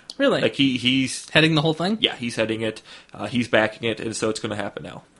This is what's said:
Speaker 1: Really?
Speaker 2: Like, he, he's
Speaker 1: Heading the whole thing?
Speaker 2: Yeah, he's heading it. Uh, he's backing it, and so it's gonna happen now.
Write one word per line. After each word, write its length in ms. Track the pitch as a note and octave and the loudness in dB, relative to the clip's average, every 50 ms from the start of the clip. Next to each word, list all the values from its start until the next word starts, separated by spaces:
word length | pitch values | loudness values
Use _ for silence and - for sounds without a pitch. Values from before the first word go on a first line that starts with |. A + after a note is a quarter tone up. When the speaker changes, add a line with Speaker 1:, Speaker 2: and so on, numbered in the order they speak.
| - _ - - | -16 _ -4 0
Speaker 1:
Really? 220 | C#4 C4+ F#3+ C#3 | 2 2 2 2
Speaker 2:
Like, 140 | B2 A2+ - | 2 0 2
he, 220 | - C#3 C3+ B2 B2 | 4 2 2 2 2
he's 500 | A2+ B2 C3 C3+ C3 B2+ - - - - | 2 2 2 2 0 0 -4 -8 -10 0
Speaker 1:
Heading 240 | - D#3+ D#3 D#3+ E3 | 2 4 4 6 4
the 60 | D3+ C#3+ | 4 2
whole 100 | D#3+ D#3 | 2 0
thing? 240 | - E3 F#3+ A3+ A3 | 0 0 -2 -2 0
Speaker 2:
Yeah, 160 | - - - | -2 -4 -4
he's 200 | - B2 A#2+ - | -2 -6 -6 -2
heading 260 | A#2 A2 G#2+ A2 A2 | -2 0 0 0 -2
it. 200 | A2+ A2 G#2+ - - - - - - _ - | -2 -4 -4 -6 -12 -20 -20 -20 -20 _ -14
Uh, 120 | - G#2 | -10 -8
he's 220 | - - A#2+ A#2 - | -4 -2 -2 -2 2
backing 420 | - A2 G#2+ G#2+ - - A#2 A2+ | 4 4 4 2 0 -4 -4 -4
it, 100 | G#2+ - | -4 -2
and 160 | - A2+ G#2 | -4 -6 -4
so 140 | - - A2 | -2 -2 -2
it's 100 | G#2+ - | -2 -2
gonna 160 | - A2 G#2+ | -4 -6 -4
happen 280 | G#2 G2+ G2+ - - - | -4 -6 -6 -8 -10 -12
now. 180 | F2+ - - - _ _ _ | -12 -14 -14 -18 _ _ _